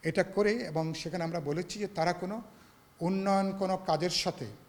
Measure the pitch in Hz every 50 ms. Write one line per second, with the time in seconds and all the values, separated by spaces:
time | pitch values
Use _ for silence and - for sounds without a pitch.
0 | - 160 156 196 175 - - 196 208 208 214 240 247 170 151 160 160 160 156 -
1 | - 165 147 180 165 165 165 175 147 143 147 165 180 175 - 208 208 190 202 175
2 | 160 175 175 175 185 185 208 226 226 - - - - - - - - - _ -
3 | 165 175 190 190 190 196 196 196 196 196 190 196 196 185 190 185 190 - 160 151
4 | 165 180 170 - - 190 - - 131 104 - - -